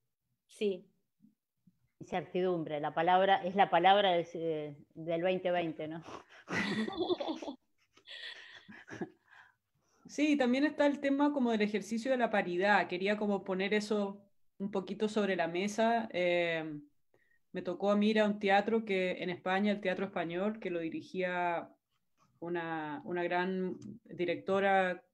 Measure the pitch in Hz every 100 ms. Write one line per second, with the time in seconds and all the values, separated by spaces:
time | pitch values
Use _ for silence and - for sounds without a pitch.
0 | _ _ _ _ _ - 208 180 - _
1 | _ _ _ _ _ _ _ _ _ _
2 | - 185 147 180 185 170 147 147 151 151
3 | 170 185 190 196 180 196 185 170 180 202
4 | 196 170 165 170 165 156 151 147 - -
5 | 160 165 180 185 185 175 170 156 156 160
6 | - - - - - - 202 220 220 339
7 | 349 349 - 262 - 254 _ _ _ _
8 | - - - - - - - - - -
9 | - - _ - - _ _ _ _ _
10 | - - 302 285 247 262 294 294 294 285
11 | 277 277 294 285 240 220 208 208 190 226
12 | 262 254 226 196 180 175 196 202 175 180
13 | 190 214 214 196 196 185 196 208 208 214
14 | 202 202 - _ _ - 196 196 185 190
15 | 214 214 196 180 165 175 208 208 226 233
16 | 226 175 180 175 170 165 156 147 147 _
17 | _ _ _ _ _ 180 175 175 196 208
18 | 208 214 214 208 196 196 208 226 220 190
19 | 185 - 175 175 185 190 208 202 185 185
20 | 190 185 165 175 208 220 190 175 165 160
21 | - 185 180 180 175 170 - _ _ _
22 | _ _ _ _ 170 175 165 160 151 147
23 | - 175 175 180 185 185 185 - - -
24 | - 170 170 170 - 196 196 190 185 175
25 | -